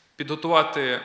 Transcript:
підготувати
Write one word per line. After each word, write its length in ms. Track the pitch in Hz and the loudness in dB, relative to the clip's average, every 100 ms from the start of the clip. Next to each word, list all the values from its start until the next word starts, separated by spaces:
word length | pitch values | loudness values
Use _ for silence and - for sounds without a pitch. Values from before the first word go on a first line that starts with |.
| _ - | _ -14
підготувати 840 | 139 151 165 160 151 147 135 123 | -10 -6 2 4 4 -2 -2 -2